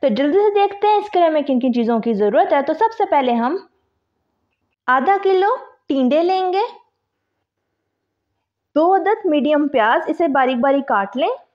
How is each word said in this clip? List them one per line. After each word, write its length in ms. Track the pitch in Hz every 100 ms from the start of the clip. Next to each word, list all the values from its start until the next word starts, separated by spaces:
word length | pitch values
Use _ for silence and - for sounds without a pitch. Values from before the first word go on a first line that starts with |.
तो 60 | 277
जल्दी 280 | 214 285 359
से 120 | 415
देखते 360 | 403 403 403 415
हैं 120 | 415
इसके 180 | 415 370
लिए 100 | 339
हमें 160 | 311
किन 160 | 285 254
किन 120 | 262
चीज़ों 280 | 240 226 233
की 140 | 220
ज़रूरत 380 | 214 208 247 381
है। 100 | 294
तो 120 | 277 311
सबसे 280 | 440 453 392
पहले 260 | 302 254
हम 260 | 240 233 359 - _ _ _ _ _ _ _ _ _ _ _ -
आधा 300 | 254 269 392
किलो 360 | 381 381 392 494 - _ _
टींडे 340 | 277 254 294
लेंगे, 440 | 349 381 370 370 453 - _ _ _ _ _ _ _ _ _ _ _ _ _ _ _ _ _ _ _ -
दो 120 | 330
अदद 340 | 381 349 453 392
मीडियम 400 | 302 262 302 294
प्याज, 420 | 269 214 277 330
इसे 180 | 311 339
बारीक 300 | 277 254 262
बारीक 240 | 277 277 269
काट 300 | 226 196 247
लें 140 | 330 523 _